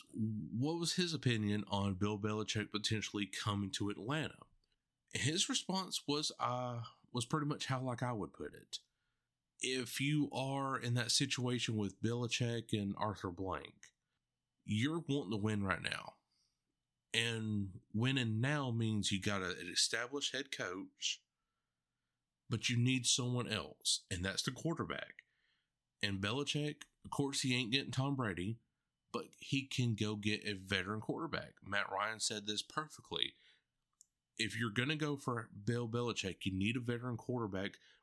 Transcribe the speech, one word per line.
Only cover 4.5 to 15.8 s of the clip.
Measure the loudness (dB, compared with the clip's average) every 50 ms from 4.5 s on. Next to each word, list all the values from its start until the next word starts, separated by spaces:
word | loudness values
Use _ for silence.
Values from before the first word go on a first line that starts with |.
| _ _ _ _ _ _ _ _ _ _ _ _ -4
His | 0 0 2 2 2 2 2
response | 2 0 0 0 -2 -2 -2 -2 -4 -4 -2 0
was, | 0 0 0 -2 -2 0
uh, | 0 0 0 0 -2 -2 -4 -6 -6 -8 -12 _ _ -6
was | -4 -2 -2
pretty | 0 0 2 2 2
much | 0 -2 -2
how, | -2 0 0
like, | 0 0 -2 0 0
I | 0
would | 0 0 -2 -4 -6
put | -8 -10 -10 -10
it. | -12 -14 -12 -12 -12 -12 _ _ _ _ _ _ _ _ _ _ _ _ _ _ -4
If | -2 0 0 0 -2 -2 -2 0
you | 2 4 4 4 2 2
are | 0 -2 -2 0 0 0 0 0 0 0
in | 0 2 2
that | 2 4 4
situation | 4 4 4 2 0 0 0 0 0 0 0 0 0
with | 2 0 0 0 0
Belichick | 0 0 0 0 0 0 0 2 2 2 0 -2 -2 0
and | 0 0 2 0 0 0
Arthur | 0 0 0 0 -4 -4
Blank, | -4 -2 -2 -2 -2 -4 -4 -8 -16 _ -20 -20 _ _ _ _ _ _ _ _ _ _ _ _ _ _ -4
you're | -2 0 2 2 0 0 -2 -2 0
wanting | 0 0 0 0
to | 0 0
win | 2 2 2 2 2
right | 2 0 0